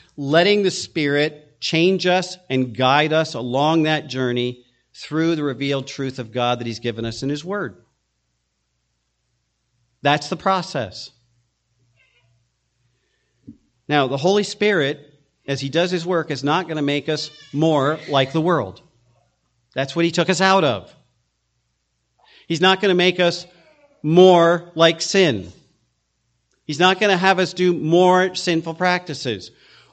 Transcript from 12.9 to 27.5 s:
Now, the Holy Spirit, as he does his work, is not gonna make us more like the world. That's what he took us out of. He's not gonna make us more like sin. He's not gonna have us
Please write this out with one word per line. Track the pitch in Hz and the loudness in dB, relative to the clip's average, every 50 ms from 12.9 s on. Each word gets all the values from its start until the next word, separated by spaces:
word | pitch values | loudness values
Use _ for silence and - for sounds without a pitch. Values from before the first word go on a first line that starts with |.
| _ _ _ _ _ _ _ _ _ _ - - - _ _ _ _ _ _ - | _ _ _ _ _ _ _ _ _ _ -20 -20 -20 _ _ _ _ _ _ -2
Now, | 147 147 135 | 0 0 0
the | 123 139 | 0 -2
Holy | 135 151 185 202 208 196 | -2 0 2 2 2 0
Spirit, | 202 - - 208 214 202 165 139 139 156 - - _ _ _ _ _ _ _ - | -2 -4 -2 0 0 0 0 0 -2 -4 -8 -12 _ _ _ _ _ _ _ -8
as | - 139 135 | -8 -8 -6
he | 135 135 | -6 -4
does | 147 165 175 175 | -2 0 0 0
his | 185 165 170 | -2 -4 -4
work, | 180 180 165 151 - | -2 -4 -4 -4 -4
is | 139 123 | -6 -4
not | 131 147 156 185 185 | -2 -2 0 -2 -2
gonna | - 156 151 | -4 -6 -4
make | 143 143 143 139 139 156 | -2 -2 -2 -2 -2 -4
us | 156 147 - - - - - - | -6 -6 -6 -12 -14 -20 -16 -8
more | - 147 160 165 156 139 135 147 160 156 - - | -2 0 2 2 2 2 2 0 -2 -4 -4 -2
like | 147 135 135 135 | 0 0 0 0
the | 143 160 | 0 -2
world. | 156 180 170 143 104 92 92 - _ _ _ _ _ _ _ _ _ _ _ _ _ _ _ _ _ _ - | 0 0 0 0 -2 -6 -10 -18 _ _ _ _ _ _ _ _ _ _ _ _ _ _ _ _ _ _ -6
That's | 135 139 139 - | -6 -6 -4 -2
what | 170 170 | -2 0
he | 170 | 0
took | 165 180 160 185 | 0 0 -2 0
us | 180 156 | 0 0
out | 190 190 190 196 160 | 2 2 4 4 2
of. | 135 110 92 - - - _ _ _ _ _ _ _ _ _ _ _ _ _ _ _ _ _ _ _ _ _ _ _ _ _ _ _ _ - _ | 0 -2 -4 -8 -14 -20 _ _ _ _ _ _ _ _ _ _ _ _ _ _ _ _ _ _ _ _ _ _ _ _ _ _ _ _ -16 _
He's | - 165 147 | -6 -2 2
not | 180 190 190 185 | 4 2 4 4
gonna | 208 196 180 | 2 2 4
make | 180 175 185 175 180 | 4 4 2 2 2
us | 180 175 170 - - - _ _ _ _ _ _ _ _ _ _ | 2 0 0 -2 -10 -16 _ _ _ _ _ _ _ _ _ _
more | - 151 165 180 185 185 180 170 165 170 175 160 165 - - | -2 2 4 6 6 6 6 6 6 4 2 0 -4 -6 0
like | 160 165 165 160 165 | 2 2 2 2 0
sin. | - - - 196 185 151 113 95 87 87 - _ _ _ _ _ _ _ _ _ _ _ _ _ _ _ _ _ _ _ _ _ _ | -4 -2 2 2 2 2 0 -2 -6 -12 -18 _ _ _ _ _ _ _ _ _ _ _ _ _ _ _ _ _ _ _ _ _ _
He's | - 147 139 | -8 0 2
not | 180 196 220 214 | 4 4 4 4
gonna | 220 202 190 | 2 2 2
have | 175 185 190 190 185 | 4 4 2 4 2
us | 185 - | 0 -2